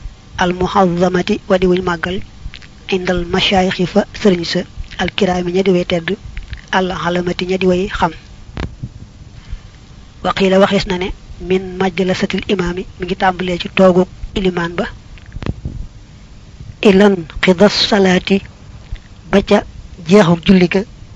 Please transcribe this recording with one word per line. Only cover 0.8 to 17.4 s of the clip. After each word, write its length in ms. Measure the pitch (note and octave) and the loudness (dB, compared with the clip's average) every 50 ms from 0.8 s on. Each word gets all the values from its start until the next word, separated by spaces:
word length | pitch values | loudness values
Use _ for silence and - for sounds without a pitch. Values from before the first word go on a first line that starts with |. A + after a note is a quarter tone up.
| F#3+ F3 E3+ F3 F#3 F3+ F#3 F3+ F3 - G#3 - - - | 4 4 2 2 2 2 2 0 0 0 -2 -2 0 0
wa 80 | F#3+ F3+ | 0 2
di 80 | F#3+ | 4
wuñ 160 | F3+ F3+ F#3 | 2 2 2
màggal, 380 | F#3 F3+ E3+ E3 F3 F3 F#3 - - - - - - - - - - - - - - - | 0 -2 -4 -4 -4 -6 -6 -6 -8 -10 -14 -14 -14 -14 -14 -16 -20 -20 -20 -16 -8 -4
indal 320 | G3 F#3 F3+ F#3 F3+ F3 E3+ | -4 -2 0 -2 -2 -2 -2
mashayikhi, 600 | E3+ F#3 F#3+ - - G3+ F#3 F#3 F#3 - - F3+ | -2 -2 0 0 2 2 2 2 2 0 -2 -2
fa 180 | - - G3+ G#3 - - - | 0 0 -2 -2 -2 -2 0
sëriñ 240 | - G3+ F3+ F3 E3 | 2 2 2 2 0
sa, 160 | - - F3 G3+ - - - - - - - | -4 -4 -4 -4 -6 -10 -14 -14 -10 -8 -6
al 120 | F#3 E3+ - | -6 -4 -2
kiraami, 380 | - G3+ F3+ F3+ F3+ F3+ F3 | 0 0 0 0 0 -2 -2
ña 100 | F3 F#3+ | 0 0
di 80 | G3 G3 | 2 2
way 140 | F3+ F3 F3+ | 2 2 2
tedd, 240 | - F3+ E3+ E3 F3 G3+ - - - - - - - - - - - | 0 -2 -2 -2 -4 -6 -6 -8 -14 -14 -14 -14 -14 -14 -16 -8 -4
al 180 | G#3+ F#3 F#3+ F3+ | -2 -2 0 -2
alamati, 540 | F#3 D#3 D#3+ F3 F3 F3+ F3 F3+ F3 - F#3 | -4 -4 -2 -2 -2 -2 -2 -2 -4 -4 -2
ña 120 | F3+ F#3+ F#3 | -2 -2 0
di 80 | F#3+ | 2
way 220 | F#3 F3+ F3+ G3 G#3+ | 2 2 2 0 -4
xam. 240 | - - F#3 E3+ D#3+ - - - - - - - - - - - - - - - - - - - - - - - - - - - - - - - - - - - - - - - - - | -2 -2 -2 -2 -2 -6 -16 -20 -20 -20 -18 -14 -10 -8 -8 -8 -10 -10 -14 -14 -14 -14 -20 -20 -20 -20 -20 -20 -20 -20 -16 -14 -14 -14 -14 -18 -20 -20 -20 -20 -20 -20 -20 -20 -12 -6
Wa 100 | - F#3 | -6 -4
qiila, 260 | - G3+ G3 F#3 F#3+ G3 | -2 0 2 4 4 4
waxees 280 | G3 F#3+ G3+ F#3+ - | 4 4 2 0 -2
na 120 | G3 F3+ F3+ | -2 -4 -4
ne, 100 | F#3 G#3+ - - - - - - | -4 -6 -8 -10 -14 -18 -16 -8
min 360 | F3 F3 F#3 F#3+ F#3+ F#3 F3+ F#3 | -4 -2 -2 -2 -2 -4 -4 -2
majlasatil 640 | F#3+ F#3+ E3 F#3+ F#3 F3+ F3+ - G3+ - - F#3+ - - | -2 -2 -2 -2 -2 -2 -2 -2 -2 -2 -4 -4 -2 -2
imaami, 340 | G#3 F3+ F3 F3 F3 F#3 - - - - | -2 -2 -2 -2 -4 -6 -8 -10 -10 -8
mi 60 | F#3 | -6
ngi 100 | F3+ G3 | -6 -2
tàmbalee 420 | - G3 F#3 F#3 - F#3 F3+ F3 E3+ | 0 0 0 0 0 -2 -4 -4 -4
ci 100 | - G3 - | -6 -2 2
toogu 300 | - F#3+ F#3 F3 F#3 F3+ - - - - - - | 4 4 4 4 4 2 0 -4 -12 -10 -8 -4
ilimaan 380 | G#3+ F#3 F#3 F3 E3+ E3+ E3+ F3 | -2 -2 -2 0 -2 -4 -4 -4
ba, 100 | - - - - - - - - - - - - - - - - - - - - - - - - - - - - - - - - - - - - - - - - - | -6 -6 -6 -8 -14 -20 -20 -20 -20 -18 -16 -12 -10 -8 -8 -8 -8 -8 -10 -8 -10 -12 -12 -14 -20 -20 -20 -20 -20 -20 -20 -20 -20 -20 -20 -20 -20 -18 -18 -4 0
ilan 320 | - G#3 F#3 F#3+ G#3 G3+ G3 F3 D#3+ - - | 4 4 6 6 6 4 4 2 -4 -8 -8
qidas 320 | - | -2